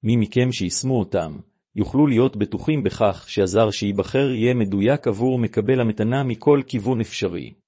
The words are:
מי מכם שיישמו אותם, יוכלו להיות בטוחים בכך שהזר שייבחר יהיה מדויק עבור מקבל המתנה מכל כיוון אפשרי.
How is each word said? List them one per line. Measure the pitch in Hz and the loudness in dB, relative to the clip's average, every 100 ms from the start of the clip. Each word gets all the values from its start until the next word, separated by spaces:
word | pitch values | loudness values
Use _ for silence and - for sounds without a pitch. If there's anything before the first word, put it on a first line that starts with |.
מי | - 120 | 2 2
מכם | 104 - 127 | 2 0 0
שיישמו | 117 92 - 127 131 | 0 -4 -4 -2 -2
אותם, | 95 98 80 71 - _ _ - | 0 -4 -6 -10 -18 _ _ -6
יוכלו | 101 131 147 | -2 2 4
להיות | 117 131 107 | 4 2 0
בטוחים | 101 107 - 156 | -4 -4 -2 0
בכך | - - 107 95 - | -2 0 0 0 -8
שהזר | - 95 101 98 | -2 0 4 2
שייבחר | 101 101 101 92 131 139 | 0 -4 -2 0 0 0
יהיה | 127 113 | 2 0
מדויק | 123 104 98 104 147 - | 2 0 0 2 0 0
עבור | 101 123 127 | 0 0 0
מקבל | 113 - 107 131 | 0 -2 0 2
המתנה | 117 107 107 131 | 0 0 0 0
מכל | 135 110 - 147 131 | -2 -2 2 2 2
כיוון | 120 104 127 | -4 -2 -2
אפשרי. | 110 - 98 87 60 - | -2 -4 -6 -6 -12 -16